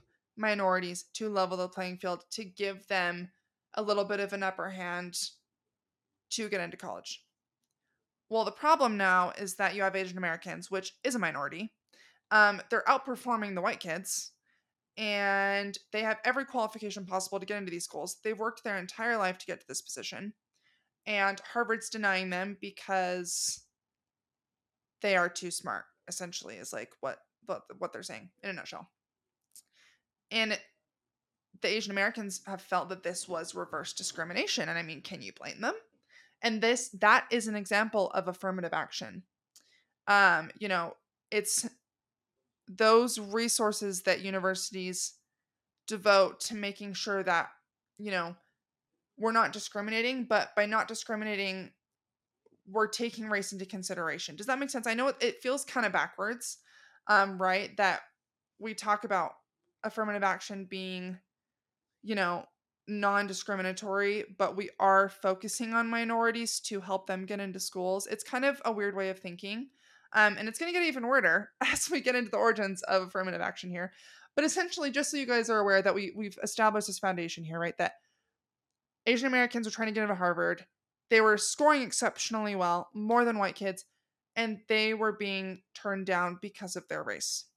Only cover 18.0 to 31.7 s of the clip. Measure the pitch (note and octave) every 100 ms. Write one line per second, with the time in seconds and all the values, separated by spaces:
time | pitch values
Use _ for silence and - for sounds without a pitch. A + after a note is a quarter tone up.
18 | F3 - G#3+ G#3+ A3+ A3+ A#3 G3 F3+ -
19 | A3+ A3+ F#3+ F#3 - F3+ - - - -
20 | G#2+ A2+ G3+ - _ _ _ _ _ _
21 | - G#3 G3 F#3+ - A#3+ A#3 A3+ - A3+
22 | G3+ F#3+ F#3 F3+ G3 G3+ G3+ G3+ - F#3+
23 | F3+ F3+ F3 - - - - _ _ _
24 | _ _ _ _ _ _ _ _ _ _
25 | G#3 F#3+ F3 F3+ F3+ - F3+ G2+ - _
26 | - F3+ F3+ E3+ - G#2 A2+ - A2+ _
27 | C3+ - _ _ - F3 - F#3+ F3 -
28 | F#3+ A2 F3+ _ G3+ F3+ - E2+ - _
29 | _ _ _ _ _ - - _ _ _
30 | _ _ - A3 A3 G#3+ - _ _ _
31 | _ _ _ _ _ - G3+